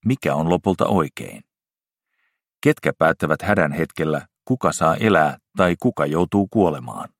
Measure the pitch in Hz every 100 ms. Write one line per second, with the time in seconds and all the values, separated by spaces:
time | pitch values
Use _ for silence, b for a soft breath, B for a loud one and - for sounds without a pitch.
0 | 110 135 - 71 82 90 98 92 - 95
1 | 73 - 50 - - _ _ _ _ _
2 | _ _ _ _ _ _ 143 156 - -
3 | 80 - 76 76 98 101 78 73 80 -
4 | 78 73 - _ - 127 87 - 80 78
5 | 110 90 76 - _ - 90 87 127 -
6 | 73 78 90 101 98 113 90 73 60 50
7 | - _